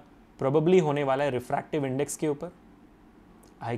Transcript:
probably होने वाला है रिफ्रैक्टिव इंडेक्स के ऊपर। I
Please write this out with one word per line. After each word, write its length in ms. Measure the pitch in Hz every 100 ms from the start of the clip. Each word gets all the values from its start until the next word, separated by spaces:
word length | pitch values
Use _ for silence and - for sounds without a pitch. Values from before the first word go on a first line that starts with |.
| - - - -
probably 420 | 131 151 156 185
होने 220 | 151 143
वाला 200 | 139 131
है 80 | 143
रिफ्रैक्टिव 540 | 123 - - - 156 135
इंडेक्स 320 | 131 143 -
के 100 | 156
ऊपर। 240 | 143 170 - - - - - - - - - - -
I 140 | 117